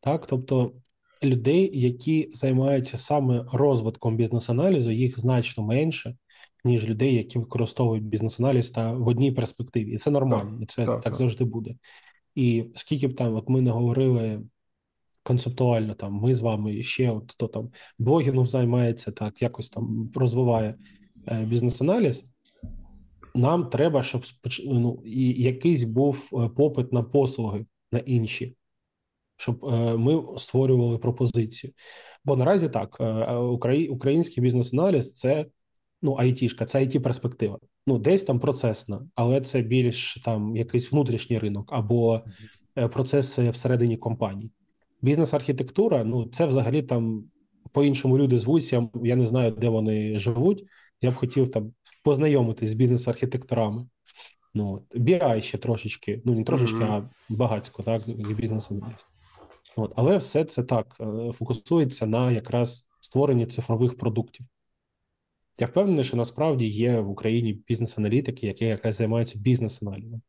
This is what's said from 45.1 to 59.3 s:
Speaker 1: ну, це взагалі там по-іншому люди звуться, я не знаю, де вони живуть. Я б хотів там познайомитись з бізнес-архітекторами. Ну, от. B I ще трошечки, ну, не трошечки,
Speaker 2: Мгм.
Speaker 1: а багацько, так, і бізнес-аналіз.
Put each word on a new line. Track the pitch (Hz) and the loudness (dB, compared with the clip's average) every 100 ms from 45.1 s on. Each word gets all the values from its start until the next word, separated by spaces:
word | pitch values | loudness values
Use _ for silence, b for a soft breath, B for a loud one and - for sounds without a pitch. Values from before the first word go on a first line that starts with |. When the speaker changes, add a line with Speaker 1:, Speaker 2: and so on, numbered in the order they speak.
| 151 160 151 131 131 131 - 220 147 | 2 2 0 -2 -4 -2 0 2 2
Speaker 1:
ну, | 113 123 113 | 0 -2 -4
це | - 160 | 0 2
взагалі | 131 117 143 | 2 2 0
там | 127 123 113 110 107 _ _ _ - | 0 -2 0 -4 -10 _ _ _ -6
по-іншому | - 143 135 135 135 | 2 2 2 4 4
люди | 139 123 | 4 2
звуться, | 110 160 - 123 117 120 | 4 2 2 0 0 -4
я | 117 123 | 0 2
не | 117 | 2
знаю, | 127 120 | 2 0
де | 107 117 | 0 0
вони | 110 110 107 107 107 | 2 0 0 -2 -2
живуть. | 101 117 156 196 - b b _ | -2 2 2 0 -4 b b _
Я | 123 | -2
б | |
хотів | 127 127 139 131 | 0 -2 0 0
там | 113 107 - _ b | 0 -6 -12 _ b
познайомитись | - 139 151 143 120 110 110 | 0 2 4 4 2 0 -4
з | |
бізнес-архітекторами. | 110 123 120 123 - 127 127 - 117 107 110 123 _ _ B B B _ | 2 2 2 0 -2 -4 -4 -4 0 0 -2 -10 _ _ B B B _
Ну, | 107 101 | -4 -4
от. | 95 - 120 | -6 -8 -2
B | 120 180 | 2 4
I | 156 110 | 2 0
ще | - 98 | -2 -6
трошечки, | - 110 110 - - 110 | -4 -4 -4 -10 -8 -4
ну, | 123 | 0
не | 113 | 0
трошечки, | 110 135 120 110 | 2 2 2 0
Speaker 2:
Мгм. | 110 | 0
Speaker 1:
а | 104 - _ _ | -2 -6 _ _
багацько, | 110 120 107 - - | -2 0 0 -6 -10
так, | 107 113 107 | -4 -4 -4
і | 107 104 | -8 -6
бізнес-аналіз. | 107 113 110 - 101 110 110 _ _ _ | -4 -2 -4 -6 -8 -10 -16 _ _ _